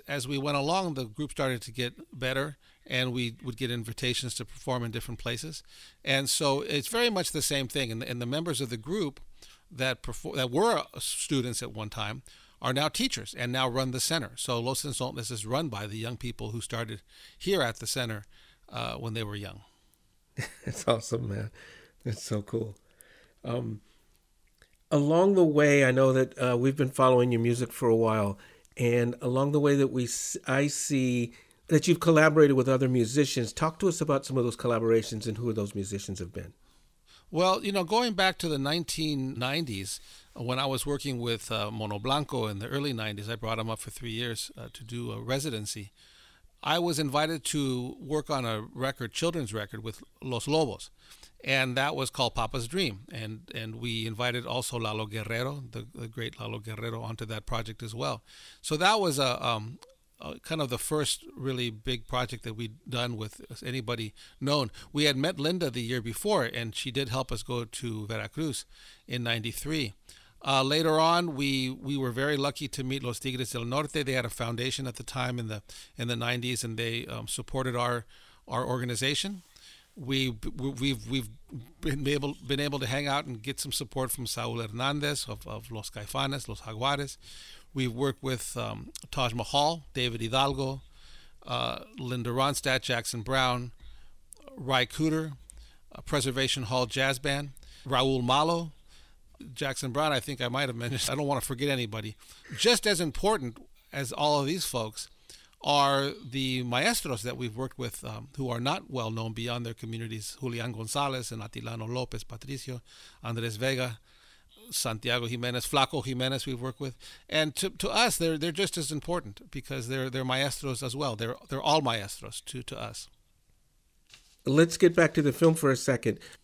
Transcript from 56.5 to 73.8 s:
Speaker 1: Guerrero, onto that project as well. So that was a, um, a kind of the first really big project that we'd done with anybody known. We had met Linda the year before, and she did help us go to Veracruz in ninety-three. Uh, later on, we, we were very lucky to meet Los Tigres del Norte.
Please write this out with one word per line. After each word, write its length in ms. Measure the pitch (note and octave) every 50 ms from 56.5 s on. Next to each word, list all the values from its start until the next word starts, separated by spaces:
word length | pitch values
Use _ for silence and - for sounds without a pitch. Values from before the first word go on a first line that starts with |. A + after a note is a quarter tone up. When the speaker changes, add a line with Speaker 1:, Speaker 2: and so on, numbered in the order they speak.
| A2 G#2+
Speaker 1:
Guerrero, 420 | G#2+ A2+ A2 G#2+ A2+ A#2 A2+ A2+
onto 240 | A2+ A2 A2+ - A#2
that 200 | G#2+ A2 G#2+ -
project 380 | - B2+ A2+ G#2+ A2 G#2+ - A#2+
as 100 | G#2+ A2
well. 300 | A#2 C#3+ D3 - A2+ _ _ - - - - - -
So 140 | - - D#3
that 220 | D3+ F3+ G3+ A3 G#3+
was 200 | F#3+ E3 C3+ C#3
a, 260 | C3+ B2+ A#2+ - -
um, 320 | A#2+ A#2 G#2+ G#2+ A#2 D#3+ - - - - _ _ _ _ -
a 200 | - D2+ - -
kind 220 | - - D#3+ D#3
of 80 | C#3+ A#2+
the 100 | B2 -
first 440 | - - D#3+ D3+ C#3 - - - - - C#4
really 340 | A3+ C3 C3+ B2+ B2 A#2+ A#2
big 380 | G#2+ G#2+ - C3 B2 A2 -
project 360 | - B2+ B2 B2+ - C3 G#2+ -
that 120 | A#2 G#2+
we'd 220 | A2+ A#2 G#2+ A2+ - - -
done 280 | B2 A#2+ A#2+ A#2+ A#2
with 440 | G#2 G#2+ G#2 - - - - A#2+ - -
anybody 520 | B2+ B2+ C3 A2 A#2+ A#2+ A2+ A2 G#2 - - - - - -
known. 300 | C3+ C#3 D3 D3 B2+ G#2 - - - -
We 120 | - D3 D3+
had 120 | D3 C3+
met 240 | C3 D3 F3+ F#3 C#3+
Linda 300 | C#3+ D#3+ F#3 F3 E3+ C3
the 140 | A#2 B2+ A2+
year 180 | A#2 B2+ B2
before, 420 | G#2+ A#2 G#2 - - G#3 G#3 D#3+ A#2
and 300 | - - A#2 A#2 A2 -
she 140 | - - C3
did 200 | A#2 C#3 C#3 A2
help 220 | B2 C3 C3 -
us 120 | B2 A2+ -
go 220 | - B2 A#2+ A#2
to 420 | - - - B2+ A#2 G#2+ G#2+ G#2
Veracruz 580 | G#2 A2+ G#2+ G#2 G2+ - D3 E3 D3 A#2+ - - _ - - - - - - _
in 140 | - B2 B2
ninety-three. 720 | A#2+ A#2 A#2 A#2 A2 A2+ - - - D3 D#3+ D#3 B2+ A2 - _ _ - - - - - - - -
Uh, 180 | C3+ C3+ C3+ C3
later 360 | C#3 D3+ D#3+ D#3+ D#3+ D#3 D#3+
on, 360 | D#3+ E3 E3+ F3 F3 E3+ C#3
we, 340 | C3+ C#3+ C#3 C3+ C3 C3 B2+
we 280 | C3+ - G#2 C3+ C#3+
were 140 | C3+ C3 B2
very 260 | A2+ C3 C#3 D3 D3
lucky 300 | C3+ C#3 C#3+ - - D3+
to 160 | - - C#3 B2+
meet 200 | B2+ C3+ C#3 B2
Los 160 | B2 A2+ -
Tigres 320 | - C3 B2+ B2+ A#2+ -
del 140 | - A#2 A#2
Norte. 400 | A#2+ C3 D3+